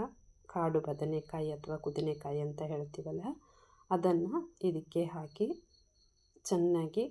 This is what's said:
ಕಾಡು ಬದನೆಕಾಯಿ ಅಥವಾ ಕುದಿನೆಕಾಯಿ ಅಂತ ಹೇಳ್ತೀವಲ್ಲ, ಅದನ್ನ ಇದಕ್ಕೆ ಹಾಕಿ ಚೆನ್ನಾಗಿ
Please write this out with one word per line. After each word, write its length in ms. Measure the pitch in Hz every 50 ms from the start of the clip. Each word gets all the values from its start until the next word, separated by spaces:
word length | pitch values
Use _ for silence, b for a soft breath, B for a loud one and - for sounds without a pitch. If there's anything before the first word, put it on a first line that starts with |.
| 233 277 - - - - - _ - - -
ಕಾಡು 280 | 180 165 160 160 156 - 151
ಬದನೆಕಾಯಿ 600 | 147 - 156 156 156 156 - - - 160 156 151 147
ಅಥವಾ 200 | 147 - 151 156 156 -
ಕುದಿನೆಕಾಯಿ 540 | 147 147 - 151 151 147 151 - 143 143 147 147
ಅಂತ 140 | 147 147 151 156 151 156
ಹೇಳ್ತೀವಲ್ಲ, 500 | 147 147 147 - 160 151 160 156 170 190 262 311 b b b b b b b b b b - 185
ಅದನ್ನ 340 | 170 180 185 170 170 175 190 277 339 339 - - - - 180
ಇದಕ್ಕೆ 340 | 160 156 - 160 - 170 170 160 170
ಹಾಕಿ 340 | 160 156 147 - - 208 277 349 - - _ _ _ _ _ _ _ _ _ _ _ _ _ _ - - -
ಚೆನ್ನಾಗಿ 540 | 190 170 170 175 175 165 160 156 - 214 247 277